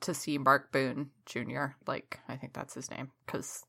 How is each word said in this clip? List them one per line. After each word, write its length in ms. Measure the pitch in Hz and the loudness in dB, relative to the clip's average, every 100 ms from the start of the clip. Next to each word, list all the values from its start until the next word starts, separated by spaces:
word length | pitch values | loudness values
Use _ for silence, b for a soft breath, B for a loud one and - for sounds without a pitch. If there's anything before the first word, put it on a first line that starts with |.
to 120 | - | -2
see 240 | 160 - 143 | -2 0 4
Mark 340 | 135 139 - | 8 8 6
Boone 380 | 139 131 123 139 - - | 2 2 0 -6 -10 -8
Junior. 500 | - 113 131 139 - - | -6 -4 -2 -4 -4 -6
Like, 320 | 131 - - - | -4 -6 -12 -10
I 60 | 135 | -10
think 180 | 127 | -10
that's 220 | - - - | -10 -10 -8
his 160 | 127 | -8
name, 180 | - 135 - - | -8 -10 -12 -8
'cause 380 | - - - | -6 -6 -12